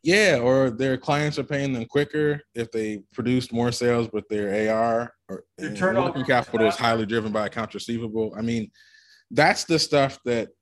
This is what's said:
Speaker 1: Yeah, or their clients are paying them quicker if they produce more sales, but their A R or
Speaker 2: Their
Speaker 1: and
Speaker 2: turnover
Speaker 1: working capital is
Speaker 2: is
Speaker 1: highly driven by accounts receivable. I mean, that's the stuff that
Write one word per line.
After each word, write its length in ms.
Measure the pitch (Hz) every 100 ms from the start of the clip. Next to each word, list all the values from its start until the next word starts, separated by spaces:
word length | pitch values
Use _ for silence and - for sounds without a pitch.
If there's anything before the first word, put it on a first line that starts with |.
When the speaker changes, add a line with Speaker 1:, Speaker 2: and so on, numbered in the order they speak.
Speaker 1:
Yeah, 360 | 151 196 208 135
or 260 | 123 131 131
their 300 | 113 135 131
clients 400 | - 143 151 147
are 60 |
paying 280 | 131 143 139
them 140 | 127 117
quicker 560 | 143 143 151 151 147 _
if 160 | - 113
they 280 | 113 107 104 -
produce 360 | - 117 127 123
more 220 | 117 120
sales, 340 | 113 120 120 113
but 160 | 107 101
their 240 | 107 104
A 160 | 101 107
R 460 | 110 117 113 117 _ -
or 140 | 95 _ -
Speaker 2:
Their 120 | 156
Speaker 1:
and 80 | 104
Speaker 2:
turnover 300 | 185 113 -
Speaker 1:
working 180 | 143 127
capital 400 | 123 - 113 107
is 80 |
Speaker 2:
is 60 | -
Speaker 1:
highly 260 | 117 113 107
driven 260 | 117 107
by 140 | 107 104
accounts 280 | 120 110
receivable. 600 | 131 - 117 117 110 110 98
I 60 |
mean, 280 | 117 117 107 _ _ _ _ _ _
that's 340 | 117 160 -
the 140 | - 160
stuff 400 | - 147 135 - 120
that 240 | 117 107 _